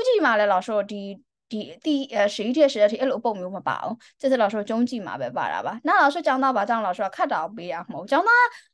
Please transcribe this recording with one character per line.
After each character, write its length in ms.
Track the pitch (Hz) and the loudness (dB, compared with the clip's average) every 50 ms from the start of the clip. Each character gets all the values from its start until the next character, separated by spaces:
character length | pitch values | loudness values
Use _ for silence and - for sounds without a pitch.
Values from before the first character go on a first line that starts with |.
级 180 | 480 508 480 403 | 2 4 2 4
嘛 160 | 302 247 220 | 4 4 4
嘞， 80 | 208 214 | 4 4
老 160 | 202 190 185 | 4 2 0
师 100 | - 240 214 202 196 | 0 -2 -2 -4 -4
第， 380 | 202 208 202 196 196 196 - _ _ _ _ _ - | -4 -8 -10 -10 -12 -14 -14 _ _ _ _ _ -10
第， 300 | 226 214 - - 170 _ | -10 -8 -8 -10 -14 _
第， 220 | - 311 285 269 269 - 226 | -2 -2 -2 -2 -2 -2 0
呃， 140 | 202 202 208 | 0 0 0
十 160 | - - 208 | 0 -4 -4
一 80 | 233 | -2
题、 160 | 262 320 294 269 | 4 4 4 4
十 140 | 269 214 | 6 4
二 60 | 208 208 | 2 2
题， 80 | 226 | 2
一 80 | - 262 | 0 -2
路 140 | 262 - 226 | -2 -2 -2
报 140 | - 233 | -2 -4
名 100 | 208 185 180 | -4 -4 -8
我 40 | 185 | -10
们 140 | 196 180 | -10 -6
报。 340 | - 135 107 - - 185 233 - - - _ - | -4 -4 -4 -4 -6 -8 -10 -10 -14 -20 _ -4
这 100 | 269 262 | 0 0
次 80 | 262 | 4
老 120 | 240 208 196 | 4 2 2
师 140 | 220 214 208 | 2 -2 -4
中 200 | 240 220 233 247 | -2 0 0 0
级 160 | 240 254 220 | 0 -2 -8
嘛， 160 | 180 110 98 | -8 -8 -8
别 140 | - 123 117 | -6 -8 -6
报 120 | - 175 | -4 -4
了 200 | 123 82 80 95 | -4 -2 -4 -4
吧？ 160 | 110 165 220 240 - | -4 -6 -8 -4 -2
那 180 | 320 403 370 | 2 4 6
老 80 | 294 285 | 4 4
师 100 | 294 349 | 2 2
讲 180 | 294 302 262 262 | 0 0 2 2
到 120 | 269 269 | 2 2
吧， 140 | 254 202 202 | 2 0 0
这 60 | 233 | 0
样 100 | 233 226 | 0 0
老 100 | 208 180 | 0 -2
师 80 | 180 - | -2 -2
要 60 | 196 190 | -4 -6
看 180 | - 339 349 | -2 -2 -2
到 220 | 277 214 160 165 180 | -2 0 -4 -4 -6
不 120 | 214 226 | -10 -12
一 80 | 175 180 | -10 -8
样 180 | 160 170 180 - | -8 -10 -10 -10
嘛。 120 | 247 - 185 | -12 -12 -4
讲 140 | 220 269 320 | 0 0 2
到 60 | 392 453 480 494 480 466 - - _ _ | 4 4 4 4 4 2 0 -10 _ _